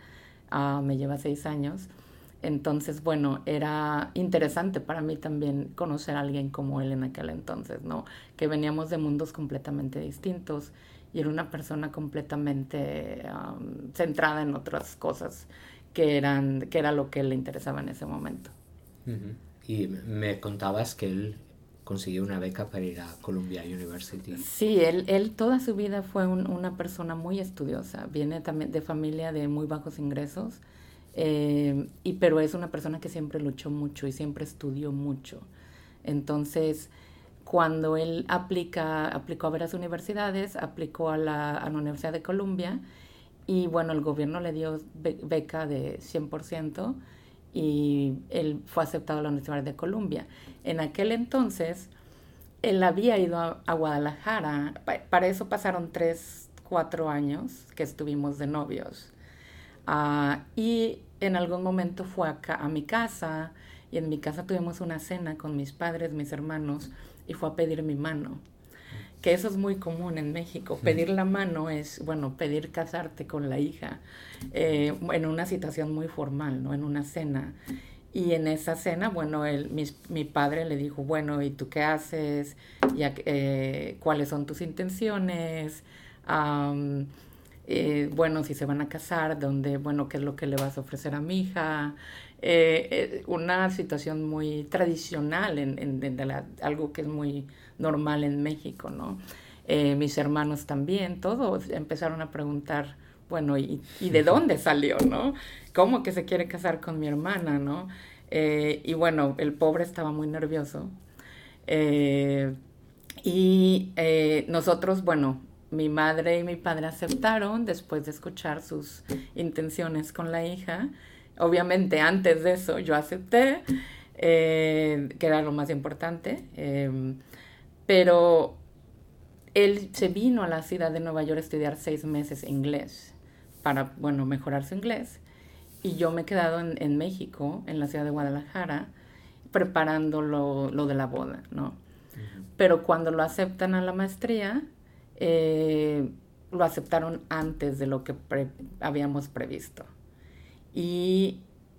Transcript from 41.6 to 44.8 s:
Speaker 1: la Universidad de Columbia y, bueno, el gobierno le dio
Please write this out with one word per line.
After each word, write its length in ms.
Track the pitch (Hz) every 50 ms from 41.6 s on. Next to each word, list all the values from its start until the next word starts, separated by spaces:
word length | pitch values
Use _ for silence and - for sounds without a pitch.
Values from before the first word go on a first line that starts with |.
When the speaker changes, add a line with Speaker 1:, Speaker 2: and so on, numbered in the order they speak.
| - 151
Speaker 1:
la 80 | 151 151
Universidad 340 | 147 147 147 139 - 160 160
de 100 | 165 160
Columbia 580 | - 185 196 202 196 190 185 175 180 214 277 - - - - - - - - - - - - -
y, 200 | - 190 185 180
bueno, 260 | 170 160 170 165 165 160
el 80 | 151
gobierno 400 | 143 156 143 147 147 147 160 175
le 120 | 175 170 156
dio 280 | 156 160 160 156 156